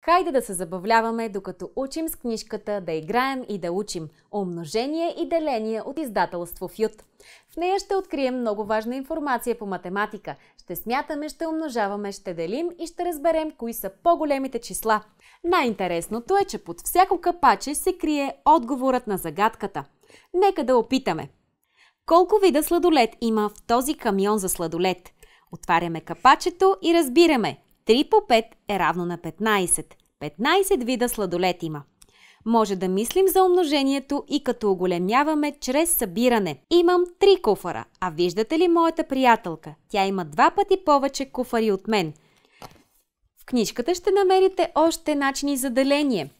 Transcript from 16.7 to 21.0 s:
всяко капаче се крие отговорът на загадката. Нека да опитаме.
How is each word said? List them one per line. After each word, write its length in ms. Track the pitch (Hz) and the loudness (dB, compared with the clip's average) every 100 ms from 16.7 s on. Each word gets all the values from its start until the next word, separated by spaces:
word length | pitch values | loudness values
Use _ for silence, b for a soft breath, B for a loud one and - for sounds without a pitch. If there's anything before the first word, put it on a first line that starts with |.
| 170 | -10
всяко 400 | - 349 370 359 | -4 2 2 2
капаче 540 | 349 349 269 202 - 294 | -2 2 2 2 -2 -4
се 220 | - 370 | -4 -2
крие 360 | - 294 277 - - | -2 -2 -2 -2 4
отговорът 640 | 320 233 277 262 254 233 | 4 4 -2 0 0 -2
на 100 | 190 | -6
загадката. 680 | 165 156 208 - 202 151 135 _ b b b | -4 0 -2 0 -8 -8 -12 _ b b b
Нека 300 | 359 392 381 | 0 2 2
да 140 | 247 254 | 2 2
опитаме. 520 | 226 262 | 2 -2